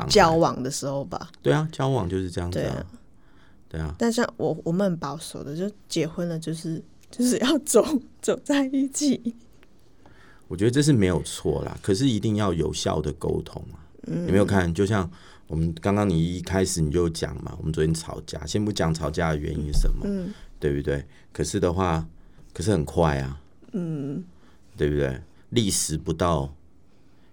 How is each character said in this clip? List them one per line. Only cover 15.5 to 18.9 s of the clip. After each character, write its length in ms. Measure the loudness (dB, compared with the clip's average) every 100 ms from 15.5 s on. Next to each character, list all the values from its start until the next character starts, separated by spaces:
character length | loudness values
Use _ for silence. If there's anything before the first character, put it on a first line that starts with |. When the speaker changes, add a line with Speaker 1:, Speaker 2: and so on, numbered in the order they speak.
| -2
Speaker 2:
们 180 | -2 0
刚 120 | 0
刚 160 | 2 4
你 280 | 4 2 0
一 40 |
开 220 | -2 2
始 160 | 2 2
你 100 | 2
就 200 | 2 0
讲 260 | 0 -6 -6
嘛， 100 | -12 -8
我 40 |
们 100 | -4
昨 120 | 0 2
天 80 |
吵 280 | 0 -4 -10 -10
架， 200 | -10 -4
先 180 | -2
不 80 | 0
讲 220 | 0 0